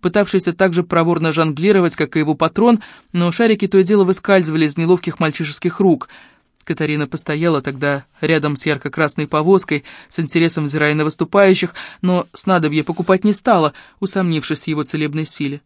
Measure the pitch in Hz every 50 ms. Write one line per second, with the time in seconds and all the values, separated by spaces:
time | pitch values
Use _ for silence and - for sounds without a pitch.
0 | - 180 170 208 202 - - 190 - - 170 - 190 190 165 175 175 175 - 170
1 | 165 170 170 156 160 165 151 165 160 160 147 139 165 202 208 196 175 165 - -
2 | 160 139 - 160 151 151 151 - 165 160 _ - 214 240 233 214 - - - -
3 | _ _ - 175 175 175 170 - 233 226 214 214 208 190 - 190 190 175 214 202
4 | 190 180 190 - - - 196 190 170 156 156 165 156 151 143 170 165 165 180 175
5 | - 175 - - 170 156 143 - 165 147 147 - - 180 - - 202 190 165 127
6 | - _ - - - _ _ _ _ _ _ _ _ - 160 - 156 151 151 147
7 | 147 139 - 156 - - 156 151 165 170 160 143 135 143 139 131 143 143 143 139
8 | - _ _ _ - - 160 156 143 151 143 135 - 156 151 135 - 143 - -
9 | 160 143 - - 151 147 - 151 156 175 196 185 190 - 151 143 - - - -
10 | - _ - - 165 139 - 170 165 165 - 165 151 143 143 156 151 147 151 151
11 | 151 156 156 - 170 170 - 202 202 190 190 190 190 170 - - - - - _
12 | - 180 180 180 - _ _ - - - 190 175 160 151 147 156 151 - 170 -
13 | 180 - 190 185 190 208 208 - - - 226 175 156 147 - - - - _ _
14 | 202 185 - 196 185 175 165 156 131 - 156 151 - - 156 147 151 - - 151
15 | 151 147 143 156 156 - - - 151 139 139 143 _